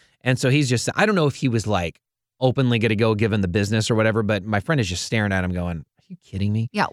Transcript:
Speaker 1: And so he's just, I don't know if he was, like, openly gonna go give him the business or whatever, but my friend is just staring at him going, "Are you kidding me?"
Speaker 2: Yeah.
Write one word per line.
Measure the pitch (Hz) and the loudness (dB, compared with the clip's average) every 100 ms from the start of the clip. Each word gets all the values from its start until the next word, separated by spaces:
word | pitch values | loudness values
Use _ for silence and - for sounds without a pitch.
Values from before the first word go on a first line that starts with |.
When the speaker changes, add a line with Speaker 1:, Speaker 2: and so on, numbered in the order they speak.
| _ _ | _ _
Speaker 1:
And | 123 123 | -2 0
so | 131 | 2
he's | 147 135 | 2 2
just, | 120 - | 0 -2
I | - 214 | 0 2
don't | |
know | 196 147 | 2 0
if | - | 0
he | 135 | -2
was, | 113 104 | -2 0
like, | 98 85 - _ _ _ _ | -2 -2 -8 _ _ _ _
openly | 131 123 127 117 | 0 2 2 2
gonna | 110 107 | 2 2
go | 113 | 2
give | 107 113 | 2 0
him | 107 | 2
the | 92 | 0
business | 98 101 110 107 | 0 0 0 0
or | |
whatever, | 110 110 107 | 2 2 0
but | 104 104 | 0 -2
my | 101 104 | 0 -2
friend | - 151 | 0 -2
is | 95 | 0
just | 90 | -4
staring | - 117 104 | -4 -2 0
at | 95 | 0
him | 90 | -2
going, | 90 87 82 | -2 -4 -6
"Are | - _ _ | -12 _ _
you | 185 | -20
kidding | _ 95 101 | _ -4 -2
me?" | 107 113 | -2 -2
Speaker 2:
Yeah. | 208 - | -2 -2